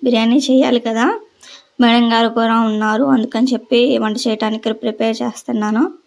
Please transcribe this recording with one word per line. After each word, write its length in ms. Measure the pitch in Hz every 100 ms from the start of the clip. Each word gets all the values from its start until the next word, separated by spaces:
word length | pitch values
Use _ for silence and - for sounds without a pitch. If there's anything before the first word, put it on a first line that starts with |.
| 262
బిర్యానీ 340 | 233 226 247 269
చేయాలి 340 | 262 262 240 233
కదా, 180 | 226 254 440 427 _ - - _ _
మేడం 220 | 240 233 233
గారు 160 | 226 233 233
కూడా 160 | 226 226 226
ఉన్నారు, 360 | 214 214 220 277 262
అందుకని 360 | 214 226 254
చెప్పి 280 | 233 - 240 247 240
వంట 140 | 220 214 247
చేయడానికి 480 | 220 220 220 226 220
ప్రిపేర్ 320 | 233 220 226 226
చేస్తున్నాను. 640 | 247 - - 240 208 214 339 -